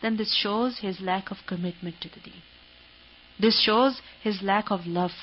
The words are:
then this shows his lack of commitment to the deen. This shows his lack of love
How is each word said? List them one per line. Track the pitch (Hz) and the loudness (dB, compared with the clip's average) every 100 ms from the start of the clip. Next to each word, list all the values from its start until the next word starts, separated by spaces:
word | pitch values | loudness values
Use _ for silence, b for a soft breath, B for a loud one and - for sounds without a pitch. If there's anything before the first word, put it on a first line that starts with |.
then | 220 220 | -2 0
this | 214 - | 0 0
shows | 202 214 247 233 | 0 0 0 -2
his | 202 180 | -6 -4
lack | 185 190 190 | -2 -2 -2
of | 196 - | -10 -6
commitment | 180 175 175 175 170 | -4 -4 -6 -10 -10
to | - | -14
the | - | -14
deen. | - - - - - - - - - - - - | -20 -20 -20 -20 -20 -20 -20 -20 -20 -20 -20 2
This | 226 220 | 4 4
shows | - 214 269 247 B B | 4 6 4 2 B B
his | 220 196 | -4 -2
lack | 196 202 214 | 2 0 2
of | 196 170 | -2 -2
love | 170 180 - | 0 0 -4